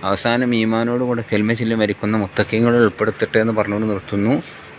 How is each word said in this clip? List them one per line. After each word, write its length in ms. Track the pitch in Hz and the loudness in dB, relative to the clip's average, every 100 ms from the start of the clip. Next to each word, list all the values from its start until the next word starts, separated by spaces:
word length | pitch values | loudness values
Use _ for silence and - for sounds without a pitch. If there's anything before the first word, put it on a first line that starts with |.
| 95 | -2
അവസാനം 420 | 98 120 120 127 117 | -2 0 0 2 2
ഈമാനോടുകൂടെ 640 | 110 113 120 123 127 120 113 | 2 0 0 -2 -2 -4 -2
കെൽമ 240 | 104 107 113 | 0 2 0
ചൊല്ലി 180 | 113 113 | 0 0
മരിക്കുന്ന 340 | 107 104 107 110 | 0 0 -2 0
മുത്തക്കീങ്ങളിൽ 580 | 98 - 104 110 120 120 113 | -2 -2 0 2 4 4 4
ഉൾപ്പെടുത്തട്ടെ 520 | - 110 104 110 117 | 2 -2 -2 0 0
എന്ന് 120 | 113 110 | 0 0
പറഞ്ഞുകൊണ്ട് 300 | 101 104 110 | 0 0 -2
നിർത്തുന്നു. 400 | 101 - 101 104 147 - - - | -4 -4 -2 0 0 -2 -18 -20